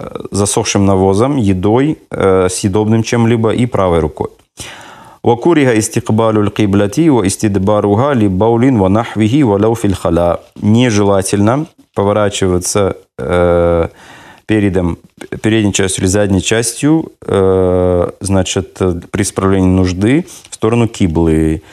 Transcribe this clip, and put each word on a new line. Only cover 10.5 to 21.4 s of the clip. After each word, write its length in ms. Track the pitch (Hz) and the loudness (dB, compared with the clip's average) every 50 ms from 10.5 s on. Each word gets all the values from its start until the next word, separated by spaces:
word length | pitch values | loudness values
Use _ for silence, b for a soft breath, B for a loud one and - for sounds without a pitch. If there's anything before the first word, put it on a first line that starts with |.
| _ - - | _ -4 0
Нежелательно 1040 | 104 107 117 127 123 107 104 104 98 98 98 92 - - 101 101 107 120 143 156 - _ _ - _ _ | 2 2 4 2 2 2 0 2 2 2 0 0 0 0 0 2 0 0 -2 -4 -8 _ _ -20 _ _
поворачиваться, 1040 | - 101 101 104 104 104 101 98 - 98 92 90 90 90 - - 104 101 92 - - - _ _ - | -2 0 0 0 0 0 0 -2 -2 -2 0 0 0 -2 -2 -2 0 0 -2 -2 -6 -14 _ _ -10
э, 720 | - 71 87 90 87 87 87 87 85 85 85 85 80 - B B B B B B B B B B B | -6 -2 0 2 2 2 2 2 2 2 2 0 -2 -4 B B B B B B B B B B B
передом, 540 | - 110 107 101 101 87 95 90 87 85 - - - _ - - - - - - | -2 -2 0 0 0 0 0 -2 -2 -4 -6 -12 -20 _ -18 -14 -12 -12 -4 -2
передней 300 | 113 110 113 107 101 92 | 0 0 2 0 0 0
частью 320 | - 98 95 - - 98 | 0 -2 -2 -2 -2 -2
или 60 | 95 | 0
задней 320 | 95 104 104 98 98 92 87 | 0 0 0 2 0 0 0
частью, 680 | - 113 110 120 117 - - - 143 160 160 156 - - _ - | 0 -2 -2 -2 -4 -6 -2 0 0 0 0 -2 -6 -12 _ -8
э, 840 | - - 98 95 95 95 95 92 90 90 92 90 90 90 87 87 - - - | -2 0 0 2 2 2 2 2 2 0 0 0 2 2 0 0 -2 -4 -8
значит, 560 | 98 92 98 95 92 - - 98 87 - - - | -6 -2 0 0 0 0 -2 -6 -6 -6 -6 -4
э, 200 | 98 92 87 90 82 - | -2 -2 -2 -4 -8 -8
при 140 | - 95 104 | -4 -4 -4
справлении 420 | - - - 95 95 98 95 92 | -4 -4 -2 0 0 0 2 2
нужды 600 | 92 92 92 92 90 90 90 98 110 131 160 175 B B B B B | 2 2 2 2 0 0 0 0 0 0 0 -2 B B B B B
в 40 | - | -12
сторону 320 | - - 110 113 120 117 107 | -4 -2 -2 0 0 0 -2
киблы. 720 | - - 104 90 78 82 85 82 80 78 | -2 -2 -2 -2 0 0 0 2 2 2